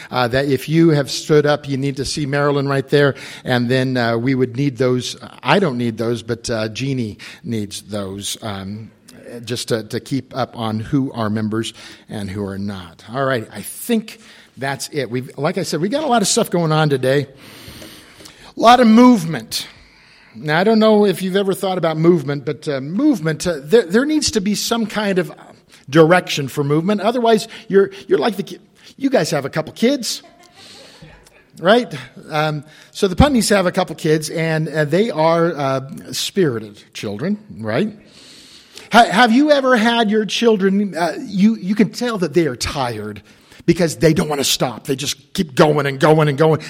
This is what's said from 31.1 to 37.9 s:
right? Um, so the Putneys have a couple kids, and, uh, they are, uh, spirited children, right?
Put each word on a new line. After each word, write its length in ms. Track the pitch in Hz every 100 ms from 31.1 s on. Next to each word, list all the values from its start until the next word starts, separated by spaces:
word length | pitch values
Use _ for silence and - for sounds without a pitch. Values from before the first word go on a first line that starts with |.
| - _ _ _ -
right? 340 | 165 233 233 143 127 - -
Um, 340 | 151 156 151 - - -
so 160 | - 196
the 80 | 180
Putneys 340 | 285 254 185
have 160 | 202 180
a 60 |
couple 240 | 175 180 156
kids, 340 | 160 160 156
and, 400 | 170 160 160 160
uh, 160 | 160 147
they 240 | 165 226
are, 380 | 156 160 170 170
uh, 680 | 143 139 135 135 - -
spirited 680 | 247 - - 165 113 107 101 -
children, 500 | - 110 104 160 208 - 101
right? 400 | 110 117 214